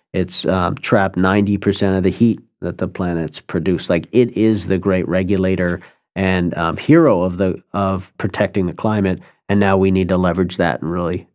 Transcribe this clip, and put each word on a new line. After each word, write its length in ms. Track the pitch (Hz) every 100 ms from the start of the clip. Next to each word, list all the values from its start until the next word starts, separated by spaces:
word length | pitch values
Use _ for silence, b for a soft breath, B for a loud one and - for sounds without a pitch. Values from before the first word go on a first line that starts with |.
| b
It's, 320 | 92 87 -
um, 320 | - 92 90 -
trapped 400 | - 110 95 90
ninety 400 | 92 101 101 98
percent 400 | 101 95 98 95
of 60 |
the 80 | 90
heat 300 | 90 117 - - -
that 160 | 87 85
the 120 | 92
planet's 520 | - 90 85 78 -
produced. 480 | - 90 87 87 -
Like, 160 | 87 -
it 180 | 123 120 104
is 300 | 110 104 92
the 120 | 95
great 300 | 98 92 82
regulator 720 | 90 92 95 92 92 87 87 B B B
and, 420 | - 95 92 87 85
um, 200 | 82 82
hero 460 | - 165 151 95
of 160 | 92 87
the, 240 | 95 - _
of 400 | 95 98 95 - -
protecting 480 | 101 - 101 104 90
the 60 |
climate. 460 | 78 110 107 95 90 b b -
And 100 | 101
now 180 | 101 95
we 140 | 95
need 180 | 95 87
to 100 | 92
leverage 400 | 90 85 87 -
that 220 | 85 62
and 100 | 78
really, 360 | 87 85 92 -